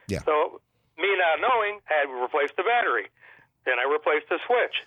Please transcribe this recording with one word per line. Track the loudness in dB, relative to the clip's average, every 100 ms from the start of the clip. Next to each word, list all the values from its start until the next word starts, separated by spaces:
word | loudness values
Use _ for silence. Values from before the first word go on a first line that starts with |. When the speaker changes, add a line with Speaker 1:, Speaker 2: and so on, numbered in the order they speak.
| -8
Speaker 1:
Yeah. | -4
Speaker 2:
So | 0 0 0 -4 _ _ _ -4
me | -2 2
not | 2 2
knowing, | 2 0 0 -4 -2
I | -2
had | 0
to | -2
replace | -2 0 -2 -2
the |
battery. | 0 2 2 -2 -4 _ -20 -20 _ _
Then | -4 0
I | 0
replaced | 0 0 0 0
the | -4 0
switch. | 2 2 -4